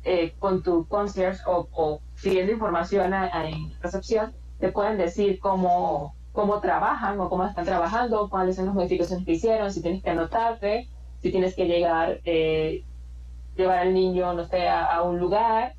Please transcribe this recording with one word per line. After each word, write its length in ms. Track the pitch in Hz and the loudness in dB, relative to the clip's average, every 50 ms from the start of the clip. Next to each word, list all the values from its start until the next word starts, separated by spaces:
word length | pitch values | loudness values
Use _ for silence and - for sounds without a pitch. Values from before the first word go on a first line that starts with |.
| - | 0
eh, 320 | 175 185 175 165 160 - | 0 0 2 0 -2 -4
con 240 | - - 196 190 180 | -2 0 0 0 2
tu 240 | - 185 175 165 165 | 2 2 2 2 2
concierge 540 | - - 208 208 196 190 190 185 185 190 185 - | 0 -2 -2 -2 -2 -2 0 -2 -2 -2 -4 -2
o, 220 | - 180 175 165 - | 0 0 0 -2 -4
o 300 | - 170 160 151 151 - - - - - | -2 -2 0 0 -2 -4 -8 -16 -16 -4
pidiendo 300 | - 196 190 185 185 202 | 0 2 2 4 4 2
información 640 | 233 220 220 202 175 170 170 175 202 196 185 190 196 | 0 0 0 0 0 -2 -2 0 2 2 2 2 0
a, 160 | 190 185 175 175 | 0 -2 -2 -2
a, 160 | 165 160 160 | -4 -4 -4
en 220 | 160 156 156 - - - | -6 -6 -8 -8 -10 -8
recepción, 520 | - 175 170 196 185 - 226 214 214 220 - - - - - - | -8 -6 -6 -6 -2 0 0 0 0 -2 -6 -16 -16 -16 -8 -4
te 100 | - 185 | -4 -2
pueden 260 | - 214 202 214 220 | 0 0 0 0 0
decir 420 | 196 175 175 180 - 208 202 190 185 | 0 0 0 0 2 2 2 2 0
cómo, 720 | - 202 190 185 180 180 175 180 180 165 156 143 - - - - - - - | 0 0 2 2 4 4 4 4 2 0 0 -2 -4 -6 -12 -16 -18 -6 -2
cómo 260 | 208 208 196 - - | 0 2 2 2 2
trabajan 600 | - - - - 196 233 294 240 226 196 202 202 | 2 0 2 2 2 0 0 0 -2 -2 -2 -2
o 100 | 185 - | -2 0
cómo 180 | 185 180 185 | 0 0 0
están 180 | 202 - 165 170 | 0 -2 -2 -2
trabajando, 640 | 190 190 175 170 170 214 233 247 240 220 208 208 190 | 0 0 2 0 2 2 0 0 2 2 0 0 0
cuáles 280 | - 190 185 185 185 | 0 0 2 2 0
son 100 | 190 185 | 0 -2
las 80 | 190 196 | 0 2
modificaciones 500 | 190 175 185 185 180 170 170 185 180 185 | 0 2 2 2 0 0 -2 -2 -4 0
que 60 | - | 0
hicieron, 420 | 165 165 - 226 220 220 208 196 190 | 0 2 4 2 2 2 0 -2 -4
si 80 | 170 | -2
tienes 220 | 170 170 185 190 - | -2 -2 -2 -2 -2
que 60 | 180 | -2
anotarte, 760 | 165 165 165 160 - 226 226 233 226 - 202 202 214 240 - - - - - - - - | 0 0 -2 0 0 0 2 0 0 0 -2 0 0 -2 -4 -6 -16 -16 -16 -16 -16 -4
si 120 | - 180 | -4 0
tienes 240 | - 185 185 185 185 | 2 2 0 0 0
que 100 | - - | 0 0
llegar, 540 | 170 170 175 175 170 165 165 165 180 - - - | 2 2 2 4 2 2 2 2 0 -2 -4 -2
eh, 580 | 170 170 160 160 160 156 156 156 160 - - - - - - - - - - - - - - - - - | 0 2 2 2 2 2 2 0 0 -2 -6 -8 -12 -16 -16 -16 -16 -16 -16 -16 -16 -16 -16 -16 -10 -2
llevar 220 | - 185 180 185 180 | 0 2 4 4 4
al 140 | 180 185 185 | 4 4 4
niño, 380 | 185 185 185 180 180 180 180 175 | 4 4 4 2 2 0 0 0
no 140 | 170 170 | -2 -2
sé, 220 | - - 180 175 175 | -2 0 0 2 2
a, 160 | 175 170 165 | 2 2 2
a 160 | - - 170 | 2 2 2
un 180 | 175 180 175 175 | 2 0 0 0
lugar. 540 | 180 180 196 208 226 233 226 220 240 247 - | 2 2 4 4 4 4 4 2 0 -2 -6